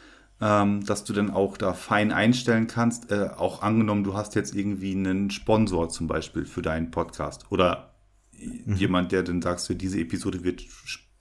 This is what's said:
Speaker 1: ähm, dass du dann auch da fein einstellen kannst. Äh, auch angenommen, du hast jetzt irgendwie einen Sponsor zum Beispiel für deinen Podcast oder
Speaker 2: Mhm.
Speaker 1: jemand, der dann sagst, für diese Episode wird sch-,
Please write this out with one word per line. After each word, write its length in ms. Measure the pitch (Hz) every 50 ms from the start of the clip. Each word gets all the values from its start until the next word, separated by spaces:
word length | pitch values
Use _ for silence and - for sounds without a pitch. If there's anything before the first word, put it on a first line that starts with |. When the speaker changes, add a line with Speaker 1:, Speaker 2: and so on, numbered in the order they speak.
| - - - - - _ _ -
Speaker 1:
ähm, 440 | 110 107 104 104 101 101 101 104 101
dass 180 | 104 104 - -
du 80 | -
dann 180 | - 104 104 101
auch 260 | - 95 98 95 -
da 180 | - 104 95 90
fein 380 | - - - 107 104 107 107
einstellen 540 | - 87 104 117 123 127 - 120 113 113 113 113
kannst. 420 | - 120 117 117 117 - - -
Äh, 200 | 101 104 98 82 -
auch 240 | - 87 92 - -
angenommen, 420 | - 107 110 113 110 107 104 104 98
du 100 | 98 95
hast 220 | 104 104 - -
jetzt 180 | 107 - - -
irgendwie 380 | 101 98 104 101 90 92 98 95
einen 360 | 98 95 92 95 98 101 101
Sponsor 580 | 101 - - - 110 110 110 101 90 82 82 82
zum 180 | - - 82
Beispiel 400 | 78 76 78 76 - - 85 78
für 160 | - - 92
deinen 280 | 85 82 80 80 82 82
Podcast 560 | - 87 82 - - - 76 73 - - - -
oder 380 | 98 90 92 87 85 - - - _ _ _ _ _ _ _ _ _ -
Speaker 2:
Mhm. 340 | - - - - - - 101
Speaker 1:
jemand, 360 | 92 98 90 92 90 90 87
der 100 | 98 92
dann 200 | 92 87 87 90
sagst, 240 | 85 90 87 - -
für 80 | - 92
diese 240 | - 95 95 95 90
Episode 440 | 85 82 101 90 - 101 90 92 85
wird 180 | 90 - -
sch-, 380 | - - - - - - - - _ _ _ _